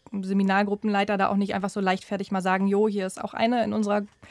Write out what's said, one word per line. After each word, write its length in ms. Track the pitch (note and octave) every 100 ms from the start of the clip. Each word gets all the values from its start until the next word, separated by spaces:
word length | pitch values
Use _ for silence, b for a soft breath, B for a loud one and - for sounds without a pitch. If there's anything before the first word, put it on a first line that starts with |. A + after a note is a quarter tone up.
| -
Seminargruppenleiter 1040 | G3+ F#3+ G3 G3 F#3+ G#3 G3+ G#3+ G3+ G#3 G3+
da 100 | G3
auch 80 | G3
nicht 180 | G3
einfach 160 | G3 F#3+
so 100 | G#3
leichtfertig 520 | F#3+ F#3+ - G3+ G3
mal 100 | F#3+
sagen, 240 | F#3 F#3+ G3
„Jo, 220 | G3+ A3
hier 180 | G3+ F#3+
ist 180 | -
auch 120 | G#3+ -
eine 280 | A3+ B3
in 100 | G#3+
unserer, 300 | G#3+ G#3 G#3 G#3 _ B